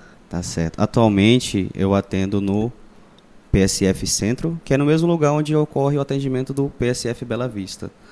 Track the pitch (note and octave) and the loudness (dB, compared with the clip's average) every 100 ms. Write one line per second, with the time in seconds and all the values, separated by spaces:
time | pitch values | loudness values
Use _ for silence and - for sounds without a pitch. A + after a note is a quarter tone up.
0 | - - - E2+ F2 - E2 - G#2+ G#2 | -16 -20 -10 -6 -6 -4 -4 0 0 2
1 | A2 G2 G#2 B2 - G2+ F#2 - F#2+ G2 | 4 6 6 4 2 -2 -4 -2 2 2
2 | - F#2+ F#2+ G2+ G2 G2+ A2+ - - - | 0 -2 -2 -2 0 0 -2 -6 -18 -20
3 | - - _ - - G2 F#2+ - F#2+ F#2 | -20 -20 _ -20 0 2 2 2 0 0
4 | F#2+ - G2 B2+ D#3+ E3 - C3+ C#3+ D#3+ | -2 -2 -2 -2 -4 -6 0 2 2 2
5 | E3+ E3+ D3 D3 D3+ D3+ D3+ D3 C#3 C#3+ | 2 2 2 0 0 0 0 0 0 0
6 | C#3 C#3 C#3 C3 C3 C#3 C#3 - B2 B2 | -2 -4 -2 -4 -4 -4 -4 -2 -2 -2
7 | A#2 A#2 A#2+ A2+ B2 G#2 F#2 - - - | -4 -6 -6 -4 -4 -6 -8 -10 -14 -14
8 | - | -20